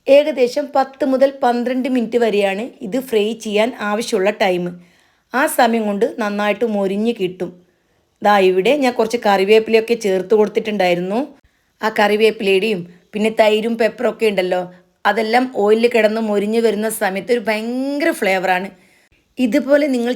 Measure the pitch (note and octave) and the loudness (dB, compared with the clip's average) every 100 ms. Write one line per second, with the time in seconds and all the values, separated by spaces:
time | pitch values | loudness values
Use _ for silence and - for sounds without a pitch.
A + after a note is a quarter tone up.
0 | - C#4+ D4+ C#4 B3 C#4+ C#4+ C#4 C4 - | 4 4 4 0 0 -2 -2 -2 -2 -2
1 | C#4 C4 C4+ C#4 B3 A#3+ A#3+ C4 C4 B3+ | -2 2 2 2 -2 0 -2 -2 -2 -2
2 | A3 A#3+ A3+ G3+ G3 F#3+ C4 - G#3+ B3 | 0 0 0 0 0 -2 -8 -12 -6 -6
3 | - G#3+ G#3 A3+ A3 G#3 A3+ - G#3 G#3 | -2 -2 -2 -4 -4 -2 -2 -2 -4 -4
4 | A3+ G#3 F#3+ G#3+ G3 F3+ F3 F3 - _ | -2 -2 0 0 0 -2 -4 -8 -20 _
5 | _ _ _ A#3+ D4+ - A#3 A3+ G#3 G3+ | _ _ _ -2 0 2 2 2 0 0
6 | B3+ E4+ G#3 G3+ G#3 G#3 A#3+ G3+ G3 G3+ | -2 -2 -4 -2 -2 0 0 0 -2 0
7 | A3+ A3+ F3+ F3+ F3 - _ _ _ _ | -2 -2 -4 -6 -10 -12 _ _ _ _
8 | _ - G#3 G3+ F#3 F#3 G3 D4 C4 A#3+ | _ -2 2 4 4 4 2 2 0 0
9 | A3+ A#3+ G#3+ G3 G3 A3 A3 A3 A3 A#3 | -2 0 2 2 4 4 4 0 2 -2
10 | G#3 F#3 F#3 A3 G#3 G#3+ G#3+ G#3 F3+ F3 | 0 -2 2 2 2 -2 -4 0 0 0
11 | F3+ A3 C#4+ - _ _ _ - A3 A3 | -2 -4 -6 -10 _ _ _ -6 -4 0
12 | G#3 G#3 G#3+ G#3+ G3 F#3+ A3 F#3 E3+ - | 2 2 0 0 0 2 0 -4 -8 -16
13 | _ G#3+ A3 A3 G#3+ G#3+ A3+ A#3 A3 - | _ -4 -2 2 2 2 -2 0 -2 -2
14 | A#3 G#3+ A3 F#3+ F#3 F3+ F3+ - _ _ | -8 -2 -2 0 -2 -2 -4 -12 _ _
15 | G#3 G#3 A3 A#3 B3+ - G3+ A3 A#3 A3+ | -2 0 0 0 0 0 2 4 2 2
16 | G#3+ A3 A3 G#3 G3+ A3+ A3+ G3+ A3 A3 | 2 0 -2 -2 -2 0 0 0 -4 -4
17 | G3+ G3 F#3+ A#3+ G#3 G#3+ A3+ B3+ C4+ C#4+ | -4 -4 -4 -4 -2 -4 -4 -6 -4 -2
18 | E4 D#4+ G3 F#3+ F#3 F3+ F#3+ - _ _ | -2 -2 -2 0 0 -2 -4 -14 _ _
19 | _ _ _ - B3+ C#4+ C4 C#4+ D4 B3+ | _ _ _ -2 0 0 2 2 2 0
20 | A#3+ | -2